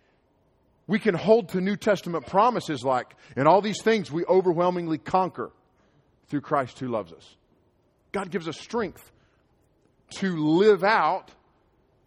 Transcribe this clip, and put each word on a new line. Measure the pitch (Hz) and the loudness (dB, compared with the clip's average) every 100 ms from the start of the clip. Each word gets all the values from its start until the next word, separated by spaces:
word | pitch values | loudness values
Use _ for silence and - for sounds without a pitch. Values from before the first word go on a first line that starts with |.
| _ _ _ _ _ _ _ _ - | _ _ _ _ _ _ _ _ -6
we | 208 | -2
can | 214 | 0
hold | 170 185 226 180 | 0 4 4 2
to | 185 | -4
New | 190 202 | -4 -2
Testament | 220 196 185 165 131 | 0 -2 -2 -8 -2
promises | 190 240 208 - 143 | 2 2 2 -4 -6
like, | 131 127 - _ - - | -2 -2 -4 _ -12 0
"In | 147 | 4
all | 190 | 4
these | 208 190 | 2 -2
things | 220 226 143 | 0 0 -2
we | 156 165 | -4 0
overwhelmingly | 185 185 165 180 180 170 156 | 2 2 2 0 -2 -4 -6
conquer | - 185 180 - 110 - _ _ _ _ _ _ _ | -2 0 0 -4 -12 -14 _ _ _ _ _ _ _
through | 147 | -8
Christ | - 147 127 - | -2 -2 -2 -6
who | 127 | -6
loves | 113 85 | -6 -8
us." | 85 - _ _ _ _ _ _ _ _ | -14 -20 _ _ _ _ _ _ _ _
God | 196 190 | -10 -8
gives | 180 160 | -8 -8
us | 147 | -12
strength | - 233 190 - - _ _ _ _ _ _ _ _ _ _ - | -8 -6 -6 -8 -20 _ _ _ _ _ _ _ _ _ _ -8
to | 190 165 | -6 -2
live | 151 165 214 196 | 2 4 6 4
out | 190 220 156 185 - _ _ _ _ _ _ _ | 4 2 0 -4 -8 _ _ _ _ _ _ _